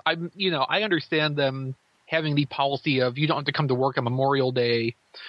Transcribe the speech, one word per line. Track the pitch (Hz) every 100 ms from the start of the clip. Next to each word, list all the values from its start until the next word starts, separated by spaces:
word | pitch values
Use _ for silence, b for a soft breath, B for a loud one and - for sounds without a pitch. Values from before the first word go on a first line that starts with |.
| -
I'm, | 165 170 -
you | 190
know, | 160
I | - 180
understand | 214 170 - 156 151 147
them | 139 135 135 131 _ _ -
having | 160 156 147
the | 143
policy | - 139 139 - 131
of | 127 123
you | 151
don't | 147
have | 143
to |
come | 143 147
to | 127
work | 135 131
on | 120
Memorial | 127 135 139 127
Day. | 127 120 117 113 - _ -